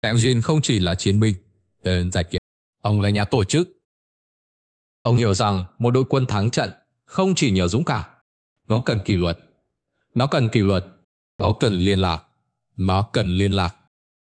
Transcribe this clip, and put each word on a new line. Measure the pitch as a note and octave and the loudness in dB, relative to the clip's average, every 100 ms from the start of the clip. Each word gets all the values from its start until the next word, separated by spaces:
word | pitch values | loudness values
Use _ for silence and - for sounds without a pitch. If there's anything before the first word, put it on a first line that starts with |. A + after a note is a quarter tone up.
Tenzin | A2 A#2 A#2+ A#2+ | 0 0 2 0
không | A2+ D#3 | 0 0
chỉ | - A2+ | 0 0
là | F2+ F2 | 0 -2
chiến | - G2+ | 0 2
binh, | A2 F#2+ _ _ _ _ | 2 0 _ _ _ _
tên | F#2 F2+ F2+ | -4 -2 -2
giải | F2+ | -4
kiến. | E2+ F2+ _ _ _ _ | -4 -6 _ _ _ _
Ông | G#2 G#2 | -2 0
là | G#2 | 0
nhà | G#2 G2+ | 0 0
tổ | - | 0
chức. | G2 C#3+ F3 _ _ _ _ _ _ _ _ _ _ _ _ _ | 2 0 -2 _ _ _ _ _ _ _ _ _ _ _ _ _
Ông | A#2+ A#2+ | 0 2
hiểu | A#2 | 2
rằng | F#2 G#2+ G2 F2+ _ | 2 0 0 -4 _
một | A#2+ | 0
đội | B2 C3+ | 2 2
quân | C3+ B2+ | 0 0
thắng | G#2 G#2 | 0 0
trận | C#3 A#2+ - _ _ _ | -2 -4 -8 _ _ _
không | - F#3+ F3+ | -2 0 2
chỉ | C#3 | 2
nhờ | F#2+ F2 | 2 0
dũng | G#2+ E3 | 0 -2
cảm, | A#2 - _ _ _ _ _ _ | -4 -6 _ _ _ _ _ _
nó | A2+ C3 | -2 0
cần | A2+ - | -4 -2
kỷ | F#2 | 0
luật. | F2 E2 _ _ _ _ _ _ _ | 0 -4 _ _ _ _ _ _ _
Nó | - C#3 | -2 0
cần | D#3+ A#2 | 0 0
kỷ | A2+ | 2
luật. | G2 F#2+ F2+ _ _ _ _ _ | 2 0 -4 _ _ _ _ _
Nó | G2+ G#2+ | -2 0
cần | B2+ | 0
liên | F#2+ F#2 F#2+ | 2 0 2
lạc. | F#2 D#2+ _ _ _ _ _ - | 0 -4 _ _ _ _ _ -6
Nó | F#2+ F#2+ G#2+ | 0 0 0
cần | - G2 F2+ | -2 -2 0
liên | G2 | 0
lạc. | G2 F2 - _ _ _ _ | 0 -2 -6 _ _ _ _